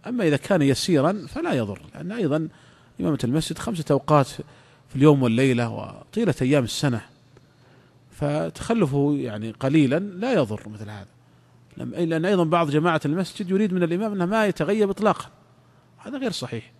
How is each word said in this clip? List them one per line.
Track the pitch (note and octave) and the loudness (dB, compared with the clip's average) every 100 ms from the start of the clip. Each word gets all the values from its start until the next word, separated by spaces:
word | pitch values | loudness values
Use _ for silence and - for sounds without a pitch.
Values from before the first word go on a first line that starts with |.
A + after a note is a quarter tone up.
| - | -6
أما | B3 E3+ | 0 2
إذا | C#3+ | 2
كان | - F#3+ | 2 4
يسيراً | C#3 C3 - D#3 D3 G3+ C3 | 4 2 2 2 2 0 -6
فلا | C#4+ E4+ | -6 -2
يضر، | D3+ G#2 G2+ - | -2 -2 -6 -14
لأن | - F3 | -12 -10
أيضًا | A#3 E3 D#3 D#3+ - - _ _ - | -2 0 0 -2 -10 -20 _ _ -6
إمامة | F3+ C#3+ | -2 -2
المسجد | A#2 D3+ - E3 | 0 0 -2 -6
خمسة | - F3+ - | -6 -6 0
أوقات | C#3 - D3+ C3 - - - _ _ _ | 0 4 4 4 -6 -16 -20 _ _ _
في | C3 | 4
اليوم | D3+ C#3+ | 6 6
والليلة | B2 A2+ C3+ A#2+ A#2 | 4 4 2 2 -2
وطيلة | G#2+ G2+ - - G#3+ A3 C3 | -6 -12 -16 -8 -2 0 0
أيام | B2+ D3 | 2 2
السنة، | A#2 - D3 A#2 - _ _ - _ _ _ - _ _ _ | 2 -2 -2 -2 -6 _ _ -20 _ _ _ -20 _ _ _
فتخلفه | - D3 D3 E3 - - A#3 D#3 C#3 C#3+ C#3+ | -6 -4 -2 -4 -8 -2 0 2 2 2 0
يعني | B2+ G#2+ A2+ | -4 -6 -10
قليلًا | - C3+ D#3 C3+ D3+ | -4 2 4 4 2
لا | G3+ F3+ A#3+ | -2 -6 0
يضر | A3 A#2 G#2+ G#2 | 0 0 -4 -10
مثل | G#2+ G#2 | -14 -14
هذا، | G#2+ G2 _ _ _ _ _ _ - | -14 -18 _ _ _ _ _ _ -12
لم-، | B2 | -10
لأن | C3+ E3+ E3 | -4 -2 0
أيضًا | F3 G3 | 2 2
بعض | E3 E3+ D#3+ | 2 2 2
جماعة | D3+ F3 D#3 | 2 2 0
المسجد | C#3+ E3 F#3 - F3+ | 0 -2 -4 -8 -2
يريد | F#3+ G#3+ | 0 0
من | F#3 | 0
الإمام | E3+ E3+ A3 | 0 -2 -4
أنه | G3+ F3 | -2 -2
ما | A3 G#3 | 0 0
يتغيب | - D3+ G#3+ G3+ | 0 -2 2 0
إطلاقًا، | G3 G#3 - - _ _ _ _ _ _ _ | 2 0 0 -6 _ _ _ _ _ _ _
هذا | - C4+ | -12 -6
غير | B3+ | -6
صحيح. | - B2+ A#2 - | -6 -8 -10 -12